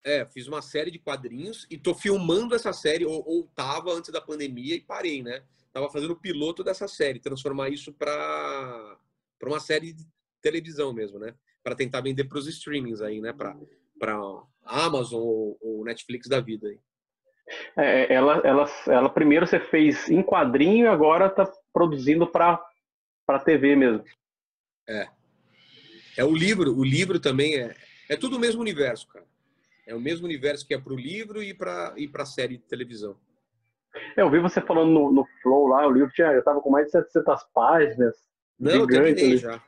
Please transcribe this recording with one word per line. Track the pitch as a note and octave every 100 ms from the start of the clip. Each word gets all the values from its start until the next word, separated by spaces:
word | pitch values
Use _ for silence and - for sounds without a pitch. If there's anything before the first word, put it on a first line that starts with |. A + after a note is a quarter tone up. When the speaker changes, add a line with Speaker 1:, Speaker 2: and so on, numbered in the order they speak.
Speaker 1:
É, | C3+ C#3+ A#2+
fiz | C3 B2
uma | D3+
série | C3+ C#3+ D#3+
de | E3
quadrinhos | - C3+ B2 A#2+ F3+ A3+ -
e | D#3
tô | F#3
filmando | E3 - G3 E3+ F3+ A#3 A3+
essa | A3
série, | F3 D3+ D#3+ E3
ou, | D#3 -
ou | E3+ D#3+ -
tava | C3 D3+ E3+
antes | E3+ E3
da | D3+
pandemia | - D3+ C#3+ B2 B2+ E3+
e |
parei, | _ G3+ F3+ C#3+
né? | A#2+ B2+ _ _ _
Tava | C3 C#3
fazendo | D3 D3+
o | E3+
piloto | F#3 D3+ D3+ E3+
dessa | F#3+ - G3
série, | - C#3+ B2+
transformar | C#3+ C3+ C#3 C#3 C3+
isso | C#3+ -
pra, | D3 D3 D3 D3+ D3+ D3 C#3 C3 A#2+ G#2+ G2 _ _ _ _
pra | A#2+
uma | D3
série | - D#3 E3
de | D#3+ D#3+ _ _ _
televisão | - D#3+ D#3+ D3 C#3+
mesmo, | A#2 G#2 G2+
né? | G#2+ C3 _ _
Pra | - B2
tentar | B2+ C3
vender | C3 C3+ C3+
pros | D3 C#3+
streamings | D#3+ - D3 B2 A2
aí, | G#2+ G#2+
né? | A2
Pra, | - G2+ - - _ _ _
pra | A2 G#2+ G2 F#2+ _ _ -
Amazon | B2 E3 C#3+ A#2 A#2
ou, | A#2 A2 G#2+ -
ou | A2+ A2 A2+
Netflix | A2+ - B2 A#2
da | C3+
vida | A2+ A2 G#2+
aí. | G#2 _ _ _ _ _ _ - - - -
Speaker 2:
É, | C#3+ C3
é, | C3
ela, | C3 C#3 D#3
ela, | C#3 C3+ C#3+ - -
ela | C3 C3+
primeiro | - D3+ D3 E3+
você | F3+
fez | - D#3+ D#3 C3+ -
em | D3+
quadrinho | F#3 F#3 C#3 B2+ D#3 A3 A#3
e |
agora | F3+ D3+ E3 F#3+
tá | F#3+ F#3+ - _
produzindo | - E3+ D3 C3 D#3+ E3+
pra, | - E3+ E3+ - _ _ _ _ _ -
pra | F3+
T | F3+ D3+
V | C#3 C#3+
mesmo. | B2+ G#2+ - _ _ _ _ _ _ _ -
Speaker 1:
É. | G#2+ G2 _ _ _ _ _ _ _ _ - - -
É |
o | C3
livro, | D#3+ F#3 G#3+ D3+ B2
o |
livro | C3+ C#3 F3+ F3
também | D3 C3 D3 D3
é, | A#2 - - _ _
é | D3
tudo | B3+ B3
o |
mesmo | A#3 A3+
universo, | A3+ D#3 C3+ A2+ -
cara. | - _ _ _ _ _ _ -
É | A#2
o |
mesmo | B2+ E3+ F3
universo | D3 C#3+ C#3+ -
que |
é | C#3
pro | C3 C3
livro | B2+ G3 A3 G#3+
e | G3+
pra, | F#3+ F#3 F3 E3+ -
e | D3
pra | C3 C#3
série | - - B2
de |
televisão. | _ B2 B2 A#2 G#2 G2 _ _ _ _ _ _ _ - - -
Speaker 2:
É, |
eu | F#3+
vi | D3
você | F3+ F#3
falando | - E3 D#3+
no, | D#3+ C#3
no | C3+ C3 _
Flow | B2+ C3+ C#3+
lá, | B2+ D3
o |
livro | C3 C#3
tinha, | - E3
eu | C3+
tava | B2 D3
com | C#3
mais | C3+ D3
de |
setecentas | F3 D#3+ E3 D3+ C3+ -
páginas. | - A#2+ E3 D3 A#2+ A#2+ - _ _ _ _
Speaker 1:
Não, | C3+
eu | B3+
Speaker 2:
Gigante, | - C3 D#3 D3+
Speaker 1:
terminei | C#3
Speaker 2:
né? | B2+
Speaker 1:
já. | A#2+ A#2